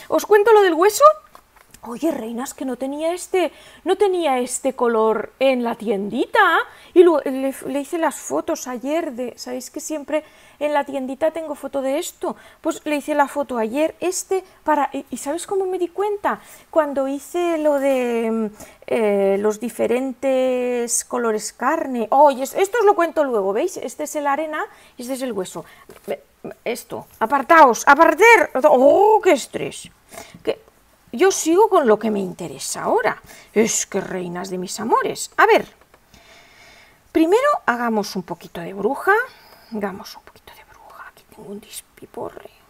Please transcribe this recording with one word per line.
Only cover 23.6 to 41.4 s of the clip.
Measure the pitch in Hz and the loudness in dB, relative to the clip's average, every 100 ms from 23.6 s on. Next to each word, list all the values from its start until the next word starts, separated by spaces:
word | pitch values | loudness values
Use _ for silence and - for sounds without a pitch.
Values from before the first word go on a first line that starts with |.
| 359 - | -4 -6
Este | 254 - | -12 -10
es | 302 302 | -8 -4
el | 285 | -2
arena | 277 311 311 427 - - - | -4 -4 -8 -8 -12 -20 -16
y | |
este | 240 | -10
es | 262 | -8
el | 262 | -6
hueso. | 196 175 175 - - - - - | -6 -8 -10 -16 -20 -20 -20 -12
Ve-, | - _ _ - - | -12 _ _ -18 -10
esto, | - 233 - - - _ | -8 -8 -10 -14 -14 _
apartaos, | - 277 254 330 277 220 - | -2 -2 4 8 8 6 4
apartar. | 285 330 320 440 453 294 262 | 6 6 6 8 8 4 2
¡Oh, | 302 254 277 339 427 427 | 4 6 6 6 6 4
qué | 359 | 4
estrés! | 285 - - - - - _ _ - - - | 2 0 -8 -8 -10 -20 _ _ -20 -20 -8
Que | - - _ _ _ _ _ | -6 -6 _ _ _ _ _
yo | 240 381 | 0 2
sigo | - 311 349 440 | 2 2 4 4
con | 370 254 | 4 4
lo | 208 | 2
que | 226 | 2
me | 208 | -4
interesa | 185 170 175 - - 170 | -6 -10 -14 -12 -10 -6
ahora. | 165 403 - - - - - | -2 0 0 -4 -12 -20 -4
Es | 208 220 - - | 0 0 -2 -4
que, | 196 | -6
reinas | - 185 175 175 190 | -6 -8 -8 -10 -8
de | 180 | -8
mis | 180 - | -8 -8
amores. | 214 494 440 - - - | -2 0 -2 -6 -6 0
A | 392 | 4
ver, | 392 - _ _ _ _ _ _ - _ _ - - _ _ _ | 4 0 _ _ _ _ _ _ -20 _ _ -20 -20 _ _ _
primero | 330 320 427 571 740 - | 0 4 4 2 0 -2
hagamos | 240 240 214 196 196 | -2 -2 -2 -4 -8
un | |
poquito | - 170 - 185 | -10 -14 -14 -14
de | 170 | -12
bruja. | 196 202 277 - 427 508 - - - _ | -6 -4 -2 0 0 -2 -12 -20 -20 _
Hagamos | 220 202 196 - - | -8 -8 -8 -16 -20
un | |
poquito | - _ - | -20 _ -20
de | - | -20
bruja. | - - - - - | -20 -20 -20 -20 -20
Aquí | - _ | -20 _
tengo | - | -20